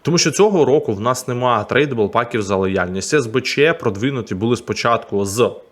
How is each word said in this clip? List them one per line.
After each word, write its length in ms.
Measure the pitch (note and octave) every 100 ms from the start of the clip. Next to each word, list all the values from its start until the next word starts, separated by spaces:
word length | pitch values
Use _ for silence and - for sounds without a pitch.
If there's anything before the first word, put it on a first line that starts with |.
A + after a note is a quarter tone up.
Тому 160 | - E3
що 120 | D#3
цього 340 | C3+ G#3 F#3+
року 280 | B2+ D3 C#3+
в 80 | G2
нас 280 | A#2 B2+ -
нема 360 | B2 B2+ A2+
трейдабл 460 | G#2 B2 D3 A#2 G2+
паків 320 | A#2 A#2+ A#2
за 140 | G2 G2
лояльність 580 | F#2+ F#2+ F2+ F#2+ -
С 120 | D3+ A#2
Б 140 | B2+
Ч, 160 | - - D3+
продвинуті 600 | E3 A#2 F#2+ C3 C3+ G#2
були 220 | F#2 A2+ A#2+
спочатку 680 | - G#2 A#2+ A#2 - G2+
з 260 | G2+ G#2+ G#2 - -